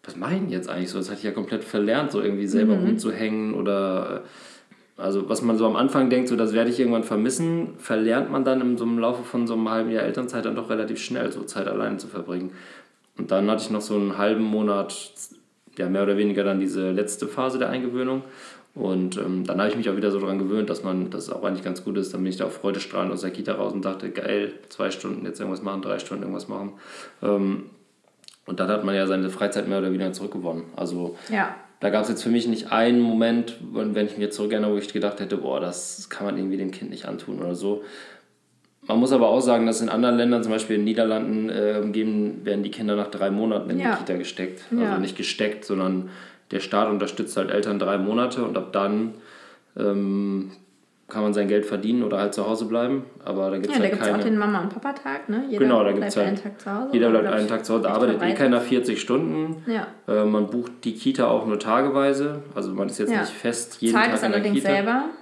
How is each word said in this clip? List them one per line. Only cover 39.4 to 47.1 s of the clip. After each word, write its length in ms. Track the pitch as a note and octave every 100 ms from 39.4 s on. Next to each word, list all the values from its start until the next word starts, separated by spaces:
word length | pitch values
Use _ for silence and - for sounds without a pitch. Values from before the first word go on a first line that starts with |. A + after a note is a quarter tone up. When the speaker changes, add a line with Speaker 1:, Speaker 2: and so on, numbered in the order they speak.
Speaker 1:
sagen, 260 | B2 A#2 A2+
dass 140 | A2
in 80 | A2+
anderen 280 | A2 B2 A#2+
Ländern, 260 | A#2+ A#2+
zum 80 | A2
Beispiel 240 | A2 G#2+ G#2+
in 60 |
den 20 |
Niederlanden, 640 | G#2 A2 A2+ A2 A2 G#2+ A2
ähm, 400 | G2+ G#2 G#2+ G#2
geben, 520 | G#2+ G#2+ G#2 G#2 -
werden 180 | G2+ G2+
die 80 | G#2
Kinder 240 | A2 G#2+
nach 140 | G#2 G#2
drei 200 | G2 G2
Monaten 400 | G2+ A2+ G#2 F#2
in 80 | -
die 40 |
Speaker 2:
Ja. 120 | A#3 G#3
Speaker 1:
Kita 200 | - -
gesteckt. 460 | - - - - -
Speaker 2:
Ja. 140 | A#2+ G#2+
Speaker 1:
Also 100 | F#2
nicht 160 | F#2+ F#2+
gesteckt, 480 | F#2+ - G#2+ G#2+
sondern 460 | - G2 F#2 F#2+ F#2 - - - _
der 80 | G2
Staat 280 | - G2+ G#2+
unterstützt 480 | G#2 G2+